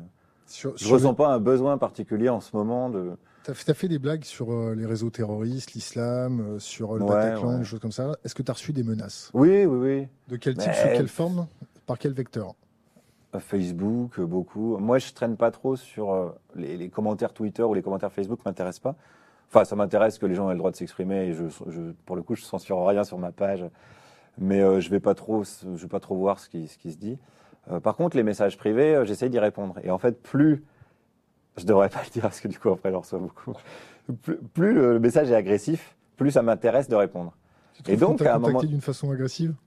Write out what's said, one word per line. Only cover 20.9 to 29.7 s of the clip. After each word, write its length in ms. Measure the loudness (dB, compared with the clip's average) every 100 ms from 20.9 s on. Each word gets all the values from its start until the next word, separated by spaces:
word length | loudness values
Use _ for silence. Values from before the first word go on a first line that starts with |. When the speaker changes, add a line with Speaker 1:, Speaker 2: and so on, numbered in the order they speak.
| -8 -4 -4 -4
Speaker 2:
et 60 |
je, 100 | -4 -8 -10 -12
je, 240 | -10 -12 -14 -10
pour 100 | -10
le 60 |
coup, 120 | -6
je 80 | -8
censure 420 | -8 -10 -4 0 2
rien 180 | 2
sur 140 | -2 -6
ma 120 | -10
page. 340 | -4 -4 -4 -8 -14 -20 -20 -20 _ _ -6
Mais, 240 | 0 4
euh, 180 | 6 4
je 80 | 2
vais 120 | 0
pas 140 | 2
trop, 300 | 0 -2 -4
je 240 | -4 -10 -12 -12
vais 40 | -8
pas 140 | -10
trop 160 | -6 -2
voir 220 | 0 -2
ce 80 | -6
qui, 180 | -12 -12
ce 120 | -14
qui 120 | -14
se 40 | -12
dit. 220 | -12 -12 _ _ _ _ -10
Euh, 80 | -4
par 160 | -2
contre, 220 | 0 0 2
les 60 |
messages 340 | 0 2 0 0
privés, 400 | 0 4 4 4
euh, 80 |
j'essaye 240 | 2 0 -2
d'y 100 | 2
répondre. 360 | 0 0 -8